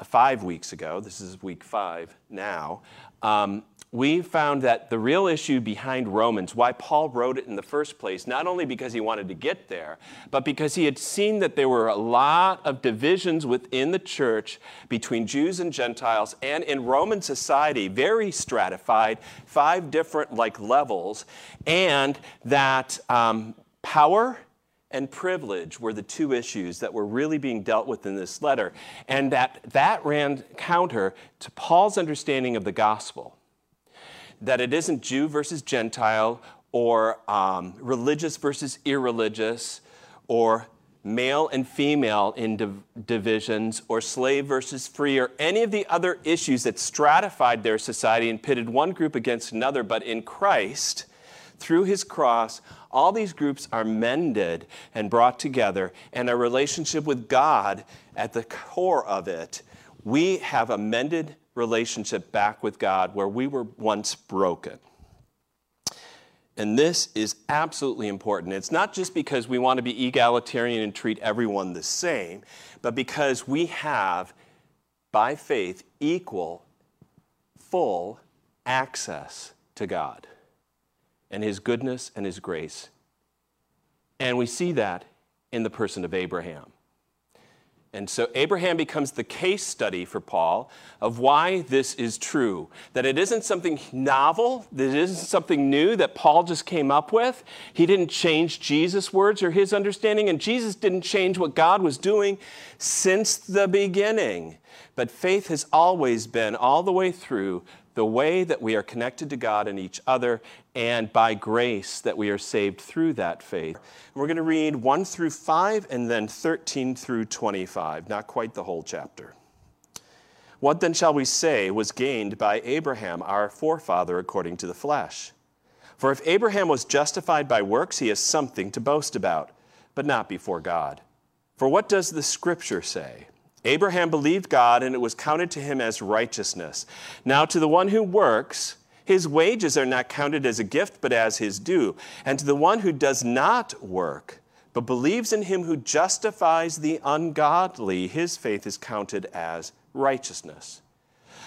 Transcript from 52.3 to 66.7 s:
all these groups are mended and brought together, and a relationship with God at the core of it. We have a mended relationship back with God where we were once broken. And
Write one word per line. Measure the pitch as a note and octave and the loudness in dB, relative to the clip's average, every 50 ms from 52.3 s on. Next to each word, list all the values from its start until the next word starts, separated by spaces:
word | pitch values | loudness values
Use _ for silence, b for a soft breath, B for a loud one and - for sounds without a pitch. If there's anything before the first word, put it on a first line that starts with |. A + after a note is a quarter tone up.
| A#2 A#2 A2+ A2 - - B B B B B B | 4 2 0 -2 -6 -12 B B B B B B
all | - B2+ D#3 F#3 G3+ | 2 4 4 4 4
these | A3+ G#3+ F3+ | 2 -2 -4
groups | D#3 - D3 C#3+ C3+ - - - | -4 -2 -2 -2 -2 -4 -8 -6
are | A2 A2+ A2 | -4 -2 -2
mended | A2 A2 A2 A#2 A#2+ C3 D#3+ F3 D3+ A2 G#2+ F#2 E2+ E2 D#2+ - B B B B B - | 0 0 0 0 0 0 0 0 0 0 0 0 0 -2 -6 -8 B B B B B -8
and | A2+ G#2 G2 | -6 -4 2
brought | A#2 A#2 A#2+ B2+ B2 - | 4 6 6 6 4 0
together, | - C#3+ B2+ B2+ G#2+ G2 F2+ F#2+ F#2 F2+ B B B B | -4 -2 0 2 2 2 2 0 -4 -4 B B B B
and | - B2 B2 B2 | -6 -4 0 0
a | A#2+ | 2
relationship | B2 A#2+ A#2+ B2 C3 C#3+ D3 - E3+ D3+ - E3 D#3 D3 | 2 2 2 2 2 0 0 -2 -4 -6 -4 -4 -2 -2
with | D3+ C#3 B2 A2 - | -2 -2 -2 -2 2
God | C3 B2+ C#3+ D#3 C#3+ G#2 G2 G2+ G2 G#2 B B B B B B B | 4 4 6 6 4 4 2 0 -4 -6 B B B B B B B
at | - A2 A2 - | -8 -8 -4 -4
the | A#2 A2 | -6 -6
core | - - - - - - F3+ F3+ F#3 E3 C3+ - | -6 -12 -16 -16 -8 -4 -2 0 2 2 2 0
of | G#2 G2 F#2+ E2+ G2 | 0 -4 -4 -4 -6
it. | F2 E2 E2 - - - B B B B B B B B - | -6 -8 -8 -12 -14 -16 B B B B B B B B -6
We | G#2+ B2+ D3+ E3+ F#3+ F#3 - | 0 2 2 2 2 0 -2
have | - - C#3+ B2 A#2 A#2 | -4 -2 0 0 0 0
a | A2 | -2
mended | G2+ G#2 G#2+ A2+ A#2 C3+ D3+ E3+ D#3+ D#3 D#3 - _ _ _ _ | -2 -2 -2 0 0 0 0 -2 -4 -4 -6 -12 _ _ _ _
relationship | B2 A#2+ A2 A#2 A2+ A#2+ - - A2+ G#2 - A2+ F#2+ - - | -4 -2 0 0 0 0 -2 -4 -8 -6 -6 -6 -6 -6 -4
back | - G#2 G#2 G#2 A2 - - | 0 0 0 0 0 -2 -6
with | G#2+ G2+ - | -6 -4 -2
God | G#2+ G2 F#2+ F#2+ F#2 F2+ G2 | 0 2 2 2 0 0 -2
where | G2+ G2 | -2 -2
we | G2 G#2 A#2+ C3 | -2 -2 -2 -4
were | C#3 C#3+ B2+ A2+ A2+ - | -2 -4 -4 -6 -8 -10
once | - G#2+ A2 G#2 G#2 G#2 - - | -4 -2 0 0 0 -2 -6 -8
broken. | - _ - F#2+ F#2+ G2 F2+ E2 - - - - - _ _ _ _ - _ _ _ _ _ _ _ _ _ _ _ _ _ _ _ _ - B B B B B B B B B B B B _ | -10 _ -6 0 0 2 0 0 -4 -8 -14 -16 -16 _ _ _ _ -20 _ _ _ _ _ _ _ _ _ _ _ _ _ _ _ _ -12 B B B B B B B B B B B B _
And | - G#2+ G#2+ | -6 -2 2